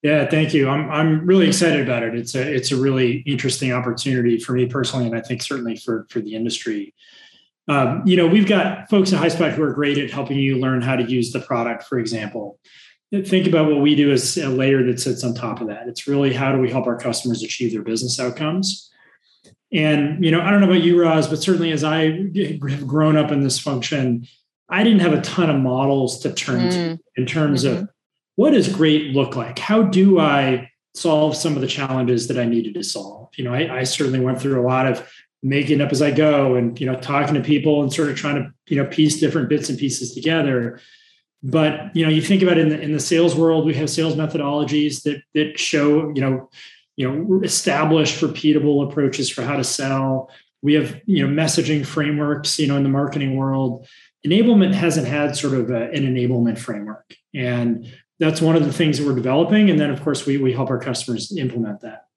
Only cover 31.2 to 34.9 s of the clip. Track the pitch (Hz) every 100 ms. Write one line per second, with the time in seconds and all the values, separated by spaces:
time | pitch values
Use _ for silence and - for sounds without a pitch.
31.2 | 151 151 170 143 131 - 135 131 123 120
32.2 | 113 131 120 117 110 104 101 - 98 -
33.2 | - - 127 123 160 127 131 - 139 131
34.2 | 127 123 135 131 123 127 131